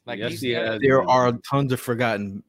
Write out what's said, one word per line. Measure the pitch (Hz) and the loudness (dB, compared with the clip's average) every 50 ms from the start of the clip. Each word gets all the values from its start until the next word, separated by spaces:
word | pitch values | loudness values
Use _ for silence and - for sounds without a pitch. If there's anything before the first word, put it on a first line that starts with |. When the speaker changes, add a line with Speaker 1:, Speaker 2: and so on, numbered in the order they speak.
| _ | _
Speaker 1:
Like, | 120 120 101 | -12 -8 -6
Speaker 2:
Yes, | 113 120 110 | -6 -6 -6
Speaker 1:
he's | 110 | -4
Speaker 2:
he | 135 127 117 | -4 -4 -2
Speaker 1:
there. | 117 110 | -2 -2
Speaker 2:
has | 113 113 107 | -2 -2 0
Speaker 3:
There | 127 135 135 131 | 2 4 4 4
Speaker 2:
been. | 123 123 | 4 4
Speaker 3:
are | 127 127 123 123 120 113 - - | 4 4 4 2 0 -2 -4 -4
tons | 139 139 143 127 131 | -2 0 0 0 -2
of | 123 | -2
forgotten | - 131 120 113 123 117 107 101 101 98 95 101 - | -2 -4 -2 0 0 0 0 -2 -4 -6 -8 -10 -14